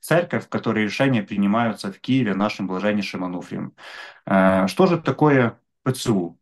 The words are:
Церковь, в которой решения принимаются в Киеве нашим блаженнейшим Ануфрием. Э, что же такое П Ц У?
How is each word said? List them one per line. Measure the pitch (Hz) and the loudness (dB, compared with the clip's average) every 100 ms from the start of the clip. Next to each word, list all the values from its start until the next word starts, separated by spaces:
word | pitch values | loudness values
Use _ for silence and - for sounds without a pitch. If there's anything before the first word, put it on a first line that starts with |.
Церковь, | - 160 - 113 - | -2 0 0 -4 -4
в | |
которой | 110 117 107 | -6 -2 0
решения | 104 - 135 120 | 0 0 2 2
принимаются | 101 101 101 110 117 104 101 | 0 0 2 2 0 -2 -8
в | 95 | -8
Киеве | - 131 110 95 | -2 0 2 0
нашим | 104 - 95 | -2 -2 -6
блаженнейшим | 92 104 104 98 90 | -2 0 0 -2 -6
Ануфрием. | 92 90 82 - - - - - - - - | -8 -8 -10 -10 -10 -14 -20 -18 -18 -14 -2
Э, | 98 95 95 95 | 2 4 4 2
что | - 185 | 2 2
же | 165 | 2
такое | - - 151 135 117 - _ _ | 0 2 4 4 2 -2 _ _
П | - | -4
Ц | 127 - | -2 0
У? | 101 85 - | 0 -2 -8